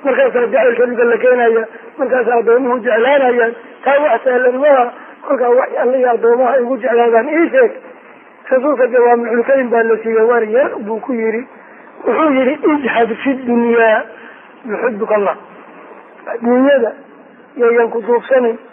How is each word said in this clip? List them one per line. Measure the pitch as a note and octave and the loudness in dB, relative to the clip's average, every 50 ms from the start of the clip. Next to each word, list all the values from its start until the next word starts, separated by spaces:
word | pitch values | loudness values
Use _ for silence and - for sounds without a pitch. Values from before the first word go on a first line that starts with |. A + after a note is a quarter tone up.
| - | -2
Markaasaa | C#4 B3+ A#3+ C#4 B3 - B3 A#3+ | -2 0 2 2 2 2 0 -2
jacaylka | A3+ G3 - - - A#3 - B3 | 0 0 2 2 2 2 2 0
dhulka | B3 B3 A3 B3 | 0 0 0 0
la | A#3 A#3 | 0 0
keenaya. | A3 - B3+ B3 B3 A#3+ A#3 A3+ A3+ A3+ - - - - - - | 2 2 2 2 4 2 2 2 0 -2 -4 -12 -20 -20 -20 -8
Markaasaa | - C#4 A#3+ B3 B3+ A#3 G#3+ B3 A#3 | -6 -4 -2 0 0 0 0 0 0
addoomuhu | A3 A3 A#3 B3 C4+ B3 A#3+ B3+ | 2 2 2 2 2 0 -2 -2
jeclaanayaan. | G3+ B3 A3 A3 A3+ C4 C#4+ C#4+ C4+ B3+ B3 A#3+ A3+ A#3 A#3 - - - - - - | -2 -2 0 0 2 2 2 2 2 2 2 0 0 -2 -4 -8 -18 -20 -20 -6 -2
Taa | C4 C#4 C#4+ | 0 0 2
wax | D4 D4+ E4 E4+ - | 2 0 0 0 0
sahlan | C4 B3 B3 B3+ B3 B3 | -2 0 0 0 0 0
maaha. | B3+ C#4 D4+ C#4 C4 A#3+ A#3+ - - - - - - - | 2 2 2 4 4 2 -2 -4 -14 -20 -20 -20 -18 -6
Kolkaa | - C#4+ A#3+ B3 A#3+ | -6 -2 -2 0 2
wax | A#3+ B3 - - - - | 2 2 0 -2 -4 -2
Alle | D4+ A#3+ B3+ C4+ | -2 0 0 0
iyo | B3 B3 | 0 0
addoomaha | A#3 A3+ G3+ A#3 A#3+ A#3+ C4 A#3+ B3+ C4+ | 0 2 2 2 2 2 2 2 2 0
igu | A#3+ A#3+ C4+ | 0 -2 -4
jeclaadaan | A#3 A3 B3+ A3 A#3 A#3+ A#3 A3+ A3+ A3+ D4 | -4 -2 -2 0 2 2 2 2 2 0 0
ii | D#4+ E4 E4+ C4 | 0 0 0 2
sheeg. | G#3 C4 B3 G#3 - - - - - - - - - - - - - - - - | 2 2 2 2 0 -6 -18 -20 -20 -20 -20 -20 -20 -20 -20 -20 -20 -20 -8 -2
Rasuulka | C4 C4 A#3+ D4+ C#4+ A3+ C4 | -2 0 0 0 0 0 0
jawaamiculkalim | A#3+ A#3 B3+ A#3+ A#3+ A#3+ A#3+ A#3 A3+ A3+ A#3+ A#3 - C4+ C4+ B3+ A#3 | 0 2 2 4 4 2 2 0 -2 -2 -2 0 0 0 0 0 0
baa | A3+ A#3 A3+ | 0 0 2
la | A3+ A3+ | 0 0
siiyey, | G#3+ A3 A3+ A3+ A3 A3 | -2 -2 -2 0 0 2
war | A3+ A#3+ A#3 A3+ | 2 2 0 0
yar | G#3+ G#3+ B3 D4 E4+ - - | 0 0 0 0 0 -4 -8
buu | A3+ G3+ A3 G#3+ | -8 -8 -8 -10
ku | - - C4 | -6 -6 -6
yidhi. | A3+ A3+ A3 G#3+ A3+ C4 - - - - - - - - - - - - | -4 -4 -4 -4 -6 -8 -12 -20 -20 -20 -20 -20 -20 -20 -20 -20 -8 -6
Wuxuu | - A#3 C4 D#4+ D#4 C4+ | -4 -2 0 0 0 2
yidhi, | C4 C4 B3 D4+ D4 - E4 D4+ | 2 0 0 -2 0 -2 -2 -2
"Ijhad | D4 C#4 A3+ G#3+ A3+ A#3 G#3 A3+ - - | 0 -2 -4 -2 -2 -2 -2 -4 -6 -4
fi | C4+ C4+ C4 C4 | -4 -4 -4 -4
dunyaa | A#3+ A#3+ A#3 A#3 A#3+ A#3 A#3 A3+ A3+ G#3+ A3+ D4 - - - - - - - - - - - - | -2 -2 0 0 2 2 2 2 2 2 0 -2 -8 -16 -20 -20 -20 -20 -20 -20 -20 -20 -18 -12
yuhibbuka | B3 G#3 - - B3+ A3+ G3 A3 G3+ G#3 | -10 -10 -6 -6 -6 -4 -6 -4 -2 -2
Allah." | G#3 G3+ F3+ D#3 - - - - - - - - - - - - - - - - - - - - | -2 -2 -2 -4 -6 -12 -20 -20 -20 -20 -20 -20 -20 -20 -20 -20 -20 -20 -20 -20 -20 -14 -12 -10
Adduunyada | - A#3 A#3 B3 B3 C4 C#4 C#4+ C4+ A#3 G#3 - - - - - - - - - - - - - | -6 -2 0 2 2 4 2 2 2 0 -2 -6 -10 -20 -20 -20 -20 -20 -20 -20 -20 -20 -20 -6
yaynan | - A#3+ A#3 A#3 A#3+ A#3 A3+ | -2 0 2 2 2 0 0
ku | G3 A#3 | -2 -6
duubsanin. | G#3 G#3+ A#3+ A#3 - - C4+ B3+ B3 A3+ A3+ A#3 - - | -2 -2 -2 -2 0 0 0 0 2 0 -4 -4 -12 -20